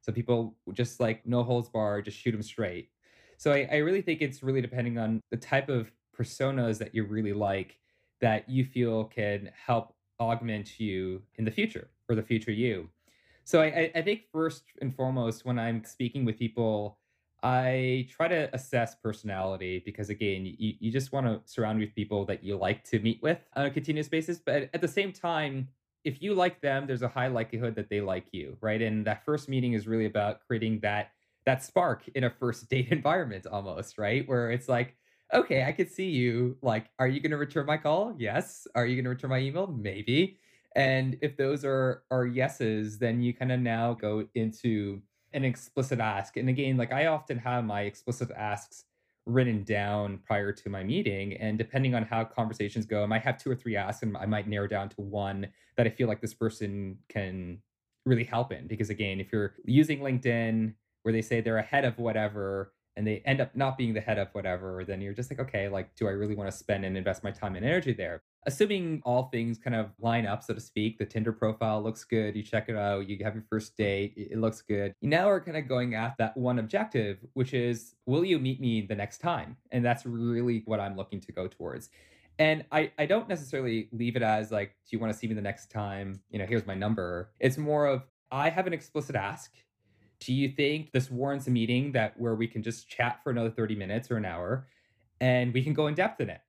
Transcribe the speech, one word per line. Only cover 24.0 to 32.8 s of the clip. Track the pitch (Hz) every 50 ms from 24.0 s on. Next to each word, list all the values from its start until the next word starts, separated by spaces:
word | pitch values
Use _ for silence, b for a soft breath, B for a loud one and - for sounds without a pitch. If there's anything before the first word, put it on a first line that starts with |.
| 151 151
basis. | 165 160 160 160 175 170
But | _ 147 147 147 139 139 -
at | 170
the | 170 156
same | 135 202 196 196 185
time, | - - 175 170 156 156 143 135 135 131 131 _ _ _ _ _ _ _
if | 156 135 135 156
you | 202 208
like | 185 180 180 180 - -
them, | 143 135 135 143
there's | 135 131 120 123
a | 117
high | - 131 123
likelihood | 131 127 117 113 113 - 113 123 117 113
that | 110 104 -
they | 104 104
like | 104 95 92 92 90 - -
you, | 92 73 69 - - -
right? | 110 107 110
And | 117 110 107 110 107
that | 107 104 - -
first | - 151 147 143
meeting | - 135 131 123 123 120
is | 110 98
really | 110 113 113 110
about | 107 107 107 101 104 107 - _
creating | _ 123 113 113 113 110 107
that, | 107 104 104 104 101 - _ _ _ _ _ _ _
that | - 131 131 -
spark | - - 190 180 165 117 - - - -
in | 139 127
a | 120
first | - _ - 120 113 - - -
<laughs> |
date | - 135